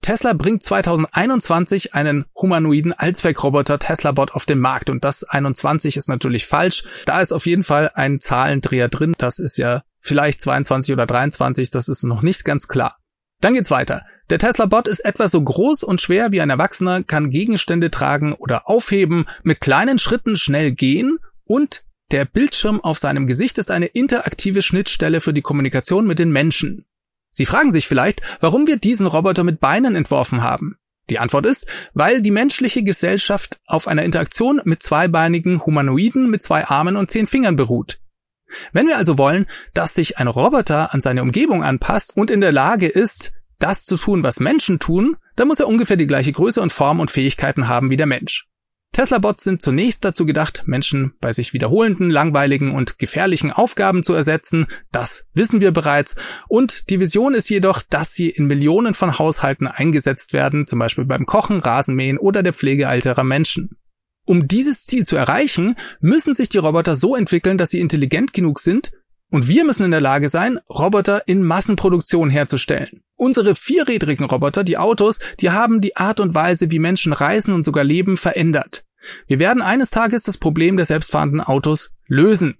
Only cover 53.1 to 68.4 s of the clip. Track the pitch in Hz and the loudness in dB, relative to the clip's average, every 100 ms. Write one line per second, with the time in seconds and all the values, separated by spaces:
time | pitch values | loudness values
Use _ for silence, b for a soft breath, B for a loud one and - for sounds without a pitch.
53.1 | 151 190 165 151 - 226 - 196 180 - | -2 0 0 -2 0 0 2 0 0 0
54.1 | 170 151 160 - 165 156 B - - 117 | 0 2 0 0 -2 -2 B -8 -6 -4
55.1 | - - - 220 226 190 170 156 143 143 | -6 -6 -2 2 4 4 2 0 0 0
56.1 | - B B B 220 262 - - 196 185 | -6 B B B 2 2 -2 -2 0 2
57.1 | 202 254 254 - 202 190 185 - 147 156 | 2 2 0 0 2 2 0 -2 -4 -2
58.1 | - 170 - 143 143 147 175 233 - 185 | -2 -2 0 0 2 2 2 0 0 0
59.1 | 143 156 156 135 139 135 - 147 151 139 | 2 0 0 -2 -2 -4 0 2 2 0
60.1 | 135 - 139 139 147 143 120 113 - 135 | -2 -2 -2 0 -2 -2 -2 -2 -2 -2
61.1 | 131 135 214 - 202 131 120 139 131 131 | -2 0 0 0 -2 0 0 0 0 0
62.1 | 139 196 202 185 165 139 139 135 127 127 | 0 0 2 0 0 0 0 2 0 0
63.1 | 123 131 135 160 - - - _ _ _ | 0 0 0 0 -2 -8 -12 _ _ _
64.1 | _ - 175 143 202 269 262 - 254 185 | _ 0 2 2 0 0 0 -2 -2 0
65.1 | 156 131 151 285 - 180 240 B B 156 | 0 0 0 0 0 -2 -2 B B 2
66.1 | 294 302 269 254 208 156 165 170 147 175 | 2 2 0 0 2 2 0 0 2 2
67.1 | 262 208 175 185 190 175 175 170 156 135 | 0 0 0 2 0 0 0 0 0 0
68.1 | 151 262 - | 0 -2 0